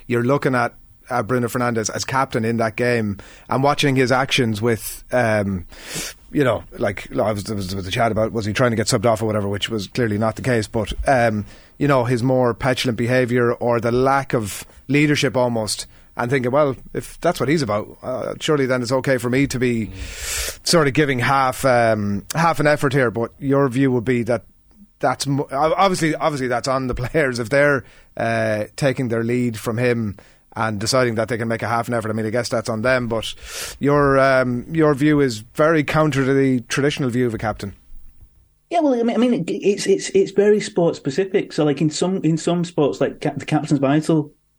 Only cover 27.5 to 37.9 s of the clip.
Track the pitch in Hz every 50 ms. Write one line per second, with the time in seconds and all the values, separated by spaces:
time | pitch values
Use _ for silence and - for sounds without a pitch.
27.5 | 139 139 147 147 143 123 - - - - - _ - - 110 117 113 113 113 110
28.5 | 107 107 107 - - - 151 135 127 - 131 113 113 113 117 113 123 123 123 123
29.5 | 110 104 - 123 113 120 127 123 123 117 113 104 92 - - - _ _ _ -
30.5 | - 110 113 113 107 98 113 - - 131 127 120 110 113 113 107 127 107 120 113
31.5 | 117 110 117 104 117 117 117 - 120 117 110 110 107 113 110 107 104 120 113 -
32.5 | 131 113 - - 113 110 107 127 131 127 123 110 120 110 104 - - - - -
33.5 | - - - - - - - 139 147 147 143 139 135 135 135 135 131 131 127 123
34.5 | 123 123 - - 160 165 151 151 147 123 147 151 151 143 139 131 110 107 110 -
35.5 | - - 151 160 165 156 139 - - 156 156 156 131 139 131 127 139 139 135 131
36.5 | 131 123 120 - - 143 131 151 147 - 143 123 113 123 127 120 110 104 - 107
37.5 | 104 - 104 98 - - _ -